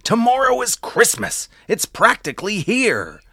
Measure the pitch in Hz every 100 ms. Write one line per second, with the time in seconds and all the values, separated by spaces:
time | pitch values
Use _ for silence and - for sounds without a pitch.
0 | - 226 233 254 262 254 247 - - -
1 | 233 - 92 - - - _ 214 - -
2 | 208 262 - 131 185 208 156 240 254 123
3 | 87 78 _